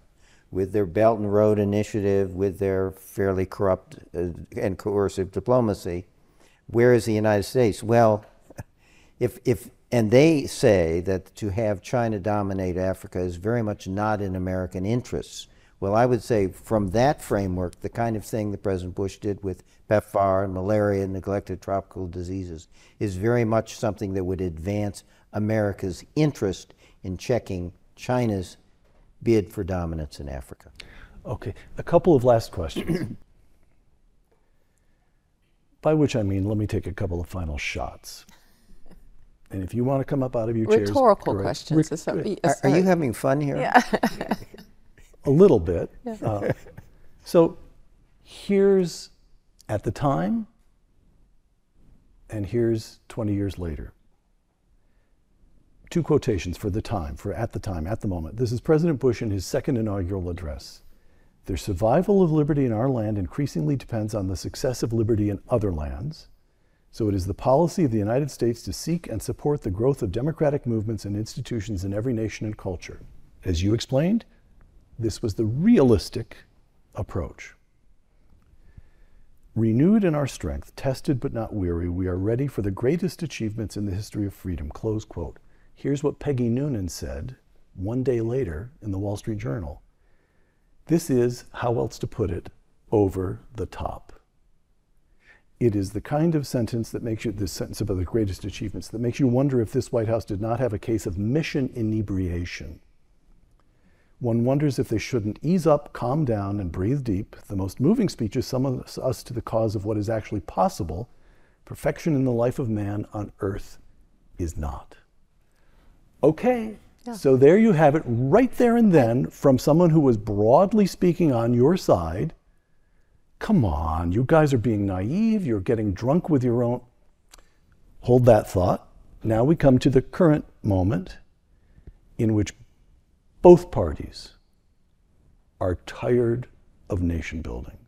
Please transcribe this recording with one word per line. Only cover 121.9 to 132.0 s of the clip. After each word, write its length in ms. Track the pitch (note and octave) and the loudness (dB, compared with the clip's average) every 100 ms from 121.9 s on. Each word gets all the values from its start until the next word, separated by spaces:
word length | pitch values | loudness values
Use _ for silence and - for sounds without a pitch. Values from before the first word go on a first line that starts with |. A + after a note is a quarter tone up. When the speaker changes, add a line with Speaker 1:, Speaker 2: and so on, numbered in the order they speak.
| G#2+ E2 E2+ D#3 - _ _ _ _ _ _ _ _ _ _ | 2 2 -4 -6 -8 _ _ _ _ _ _ _ _ _ _
Speaker 2:
Come 220 | - G3+ | 2 4
on, 480 | G#2+ D2 D#2 D#2+ F2 | 4 2 -2 -2 0
you 120 | F#2+ B2+ | 0 4
guys 280 | E3 D3+ | 4 6
are 40 | C3 | 2
being 280 | A#2 G#2 G2 | 2 0 0
naive, 580 | F#2 G#2 F3+ A3+ A3 | -2 -2 0 0 0
you're 160 | D#3+ G#2+ | 0 -2
getting 320 | F#2+ A2+ G#2+ | 0 0 0
drunk 380 | F#2 A#2+ E3+ - | -2 0 0 2
with 120 | C#3+ | 2
your 200 | B2 A#2 | 2 2
own. 180 | A#2+ B2 - _ _ _ _ - _ _ _ _ - - | 0 -2 -8 _ _ _ _ -20 _ _ _ _ -20 -8
Hold 220 | - B2 | 2 6
that 240 | B2 G#2+ - | 8 6 4
thought. 400 | F#2+ F2+ E3 - - - - | 0 2 0 -6 -20 -20 -8
Now 220 | A2 A2 | -2 2
we 100 | C3 | 2
come 240 | D#3+ C#3+ B2+ | 4 6 6
to 100 | - | 6
the 100 | C3 | 4
current 460 | - - F3 D3 - _ | 2 4 4 4 0 _
moment 560 | A2 F#2+ F2+ D#3+ F#3 - - _ _ _ _ - - - | 0 2 2 0 -4 -14 -20 _ _ _ _ -20 -20 -20